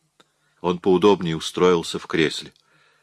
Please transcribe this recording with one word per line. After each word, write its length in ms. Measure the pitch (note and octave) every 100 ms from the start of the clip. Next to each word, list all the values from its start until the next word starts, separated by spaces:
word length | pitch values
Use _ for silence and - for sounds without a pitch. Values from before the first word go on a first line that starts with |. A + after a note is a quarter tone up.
| _ _ _ _ _ _
Он 180 | F2 F2
поудобнее 580 | G2+ F2+ G#2 F#2 F2 D#2+
устроился 640 | - - F2+ E2+ E2 -
в 80 | -
кресле. 460 | E2 D2+ - - _ _ _ _ _